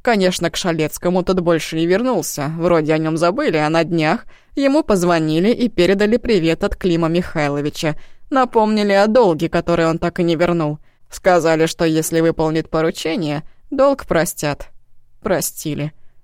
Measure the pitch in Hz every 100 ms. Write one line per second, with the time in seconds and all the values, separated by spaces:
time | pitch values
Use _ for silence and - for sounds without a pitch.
0 | - 220 185 180 170 - 190 160 151 -
1 | 175 180 170 185 170 165 - 160 170 190
2 | 254 214 - - 143 165 175 170 151 156
3 | 160 160 170 220 294 160 151 160 160 170
4 | 156 208 - - _ - 277 294 320 196
5 | 175 165 156 156 196 240 240 - 175 196
6 | 208 233 - 208 160 160 202 - 185 165
7 | 165 170 180 165 147 143 147 - 160 147
8 | - - - 269 254 233 214 214 208 196
9 | 214 233 214 156 165 170 165 170 165 165
10 | 190 185 170 156 175 175 151 151 - _
11 | - - 190 180 160 160 160 - 165 160
12 | 160 165 165 160 156 160 156 160 160 -
13 | - 302 151 147 - - - 269 277 269
14 | - - - - 151 143 - - - -
15 | - - - 165 - - 160 143 151 -
16 | - -